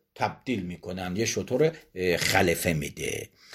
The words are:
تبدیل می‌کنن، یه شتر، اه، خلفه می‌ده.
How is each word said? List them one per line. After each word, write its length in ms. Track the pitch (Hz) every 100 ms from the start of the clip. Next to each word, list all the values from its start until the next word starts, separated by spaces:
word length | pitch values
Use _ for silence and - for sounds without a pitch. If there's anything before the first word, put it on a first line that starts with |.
| _ -
تبدیل 480 | 214 - - 107
می‌کنن، 520 | 90 87 - 92 90 92
یه 100 | 113
شتر، 460 | 104 95 127 156 160 - 92
اه، 220 | 92 82
خلفه 560 | - 98 90 82 90
می‌ده. 560 | 78 73 - - - - _ -